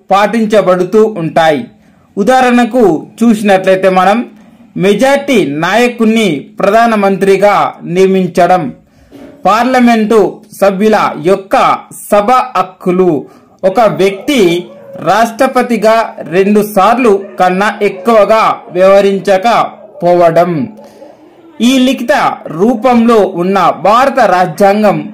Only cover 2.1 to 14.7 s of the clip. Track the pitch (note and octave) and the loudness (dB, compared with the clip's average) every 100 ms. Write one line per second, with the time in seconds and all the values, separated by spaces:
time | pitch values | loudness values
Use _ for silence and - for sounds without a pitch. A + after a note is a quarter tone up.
2.1 | - G3+ C4 B3+ A#3+ A#3+ B3 G3+ D3+ - | -4 0 2 2 2 0 2 2 0 -6
3.1 | - A#3 A3 G#3 F#3+ F#3 F#3+ F#3+ F#3 F#3 | -2 0 2 2 0 2 0 2 2 2
4.1 | A3+ - - - - - - F#3 G3+ C4+ | 0 -4 -14 -20 -20 -14 -2 0 2 0
5.1 | C#4 C#4+ A#3+ C#3+ D3 E3+ G#3+ A#3+ G#3+ A3 | 0 0 0 0 -4 -2 0 0 0 0
6.1 | A3+ G#3 C#3+ - - G3 A3 A#3 G#3+ G3 | 0 -2 -4 -8 -4 0 2 2 0 0
7.1 | F#3+ G3 F#3+ G3+ F#3 C#3 - D#3+ F3 F#3+ | 0 0 2 2 2 -2 -6 -6 0 2
8.1 | F#3+ F3+ F3+ F3 F#3 C3+ - _ _ _ | 0 -2 0 0 0 -2 -12 _ _ _
9.1 | - - - F#3 G#3+ A#3+ B3+ A#3+ A3+ G#3+ | -20 -20 -6 -2 0 0 2 2 2 2
10.1 | A3+ F3 - - - G3 F#3+ G#3+ G#3 D3 | 2 0 -4 -18 -2 -2 0 0 0 -2
11.1 | - D3+ G3 - B3+ E3+ B2 - - - | -4 -2 -2 0 0 0 -2 -6 -20 -2
12.1 | G#3 G3+ B3+ - F3+ E3+ - F#3 F3+ F3+ | 0 2 0 0 -4 -6 -6 -4 0 0
13.1 | C#3+ - - _ _ F#3 F#3+ G#3+ D#3 F#3+ | -2 -6 -20 _ _ -2 0 0 0 -2
14.1 | G3 - C#4 F3 F3 - | -2 -2 0 0 0 -6